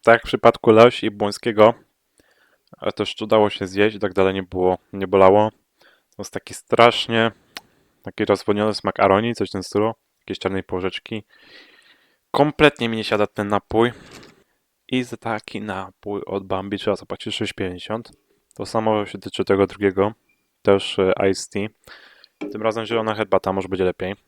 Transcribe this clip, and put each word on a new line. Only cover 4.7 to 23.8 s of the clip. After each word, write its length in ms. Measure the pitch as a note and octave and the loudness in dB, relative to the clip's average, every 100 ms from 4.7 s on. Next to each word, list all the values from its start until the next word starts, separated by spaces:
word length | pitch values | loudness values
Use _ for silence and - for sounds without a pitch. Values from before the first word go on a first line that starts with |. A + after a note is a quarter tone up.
| F#2 _ | 0 _
nie 140 | G2 F#2+ | -10 0
bolało. 440 | G2 F#2+ G#2 G#2+ _ _ _ | 6 6 6 2 _ _ _
To 420 | _ _ _ - | _ _ _ -18
jest 120 | G2+ | -14
taki 200 | - - | -14 -14
strasznie, 800 | - _ A#2 A#2+ - - A#2 A2+ - _ - _ _ _ _ | -20 _ 6 6 4 -4 0 0 -4 _ -20 _ _ _ _
taki 220 | - - G#2+ | -20 -6 0
rozwodniony 480 | G2 - G#2 G#2+ | 0 0 0 0
smak 260 | G2+ - - | -2 -6 0
aronii, 360 | G2 A2 A#2 A#2 | 4 4 2 -4
coś 140 | G2 | -6
w 20 | |
tym 120 | G2 | -6
stylu, 300 | F#2 G2+ A2 A#2 _ _ | -6 -2 -2 -4 _ _
jakiejś 200 | - - | -14 -8
czarnej 240 | F#2+ F#2+ | -6 -6
porzeczki. 600 | - G2+ F#2 - - A2 - _ _ - - _ _ _ _ _ _ | -6 -6 -6 -8 -12 -12 -12 _ _ -20 -20 _ _ _ _ _ _
Kompletnie 580 | - D3+ - D3+ - A#2 | 0 0 4 2 2 -4
mi 80 | A2+ | -4
nie 60 | |
siada 240 | G#2+ G#2+ G#2 | -4 -2 -2
ten 200 | - G2+ | -2 -4
napój. 440 | G2+ _ A2 A#2+ - - - - _ _ _ _ _ - | -4 _ 0 0 -2 -20 -20 -20 _ _ _ _ _ -6
I 160 | B2+ | -6
za 140 | B2 A#2 | -6 -10
taki 440 | A#2+ G#2+ - G#2+ | -8 -8 -8 -12
napój 600 | G#2+ F#2+ F#2+ _ G#2 G2+ - | -10 -10 -12 _ -10 -10 -6
od 220 | G2 F#2+ | -8 -6
Bambi 300 | F#2+ G2 G2+ | -8 -6 -6
trzeba 180 | - G2 | -4 -4
zapłacić 400 | - - - - | -6 -12 -10 -6
sześć 180 | A2 | -8
pięćdziesiąt. 580 | - F#2+ F2+ - A2 A#2+ _ _ _ _ - | -6 -8 -8 -10 -10 -10 _ _ _ _ -14
To 100 | G#2 | -6
samo 400 | A2+ A2 G#2+ G2+ | -2 0 0 -2
się 120 | G2+ | -10
tyczy 280 | F#2+ - F#2+ | -12 -6 0
tego 220 | G2 G2 | 2 2
drugiego, 460 | - G2+ F#2 G2+ A2+ _ _ _ _ | 2 -2 2 -2 -2 _ _ _ _
też, 380 | - G2 - - | 2 2 0 -2
e, 140 | F#2 F#2 G2 | 0 2 0
iced 180 | F#2+ - | -2 -6
tea. 180 | G2+ G#2+ _ - - - _ _ _ - | -8 -10 _ -20 -20 -20 _ _ _ -12
Tym 100 | G#2+ | -4
razem 240 | A2 A2 A2 | -4 -4 -4
zielona 300 | A2+ A2 G#2+ | -2 -2 -4
herbata, 380 | G#2 F#2+ - | 0 0 0
może 160 | F#2+ F#2 | -4 -4
będzie 140 | F#2 | -2